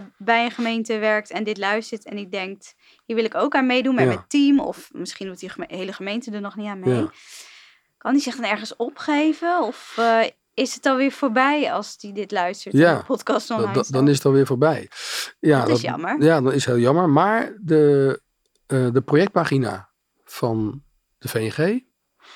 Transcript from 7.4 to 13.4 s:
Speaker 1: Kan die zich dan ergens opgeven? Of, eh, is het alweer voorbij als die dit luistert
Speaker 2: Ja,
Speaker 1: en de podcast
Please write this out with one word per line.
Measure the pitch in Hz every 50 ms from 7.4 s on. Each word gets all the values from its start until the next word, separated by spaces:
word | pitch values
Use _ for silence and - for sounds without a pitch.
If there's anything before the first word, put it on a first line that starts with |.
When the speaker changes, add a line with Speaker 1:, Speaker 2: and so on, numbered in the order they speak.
| - - - - - _ _ _ _ _ _
Speaker 1:
Kan | _ - - 262
die | 285
zich | - 247 233
dan | 269 233 196
ergens | 208 208 214 - -
opgeven? | - 233 254 - - - 311 294 285 302 311 302 - 339 339 349 359 269
Of, | 214 254 - - - - -
eh, | 233 233 226 226 220 - - _ _ _ -
is | - 262 240 -
het | - -
alweer | 294 269 254 269 277
voorbij | - - 285 262 214 254 262 277 294 302 285 - 139
als | 190 208 - -
die | - - 202 196
dit | 208 202 196
luistert | 202 190 175 180 202 - - - 101
Speaker 2:
Ja, | 139 165 175
Speaker 1:
en | 151
de | 113 -
podcast | - 269 - - - - -